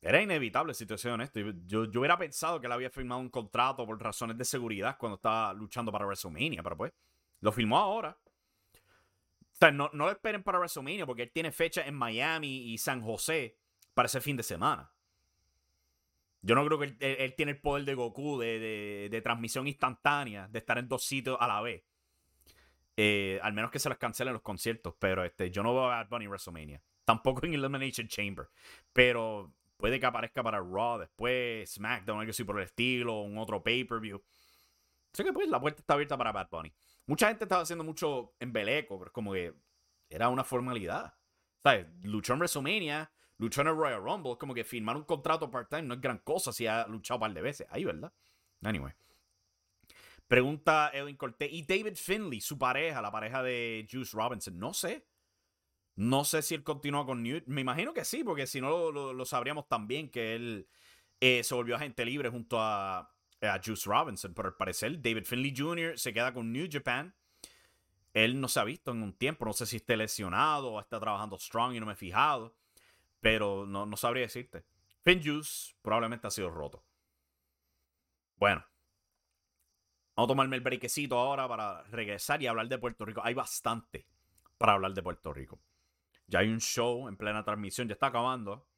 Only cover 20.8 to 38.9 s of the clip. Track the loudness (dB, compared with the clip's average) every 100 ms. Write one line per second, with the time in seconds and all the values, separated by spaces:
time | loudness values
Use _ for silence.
20.8 | 0 -2 -2 -2 -2 2 2 2 -2 -6
21.8 | _ _ _ _ _ _ _ -20 _ _
22.8 | _ 4 6 6 2 0 -2 -2 -2 -2
23.8 | -2 -2 -4 -2 -2 -4 -6 -4 -2 -2
24.8 | -6 -2 0 2 0 -2 -4 0 2 2
25.8 | 2 0 -4 -6 -6 -8 -10 -12 -12 -16
26.8 | _ _ 2 4 4 0 0 -2 -2 -2
27.8 | -4 -6 -8 -4 -6 -6 -12 _ -20 -20
28.8 | _ 6 8 8 0 -4 -10 -18 _ _
29.8 | 0 2 2 0 -4 -2 0 0 -2 0
30.8 | 0 0 -6 -4 0 2 0 -4 -8 -8
31.8 | -4 -2 -2 -4 -2 -4 -2 -2 -4 0
32.8 | 0 2 0 -2 -4 -6 -4 -2 0 0
33.8 | 0 -4 -6 -10 _ _ _ _ _ _
34.8 | _ _ _ -4 -2 0 2 2 2 -2
35.8 | 0 2 2 0 0 -2 -4 -8 -10 _
36.8 | _ _ -4 4 4 2 0 0 0 -4
37.8 | -6 -2 -2 -2 -6 _ -4 -2 2 0
38.8 | -2